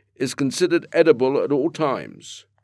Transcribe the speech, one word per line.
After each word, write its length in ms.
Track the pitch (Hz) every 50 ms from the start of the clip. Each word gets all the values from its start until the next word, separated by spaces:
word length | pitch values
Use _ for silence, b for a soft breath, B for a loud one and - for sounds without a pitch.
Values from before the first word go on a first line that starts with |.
| b b b
is 180 | - 135 131 -
considered 540 | - 143 131 - - 180 180 170 165 - - -
edible 500 | 165 170 165 135 113 131 131 139 123 -
at 80 | -
all 180 | 143 135 143 170
times, 760 | 160 - 160 139 120 87 64 50 - - - - - - - _ _ _